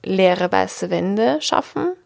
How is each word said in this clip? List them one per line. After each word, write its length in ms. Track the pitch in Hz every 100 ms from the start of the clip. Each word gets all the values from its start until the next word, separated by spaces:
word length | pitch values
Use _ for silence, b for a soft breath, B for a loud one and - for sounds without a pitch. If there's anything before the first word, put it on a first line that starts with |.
leere 480 | - 190 185 180 180
weiße 380 | 190 190 - 180
Wände 520 | 175 180 208 240 302
schaffen 520 | - 320 - - 349 370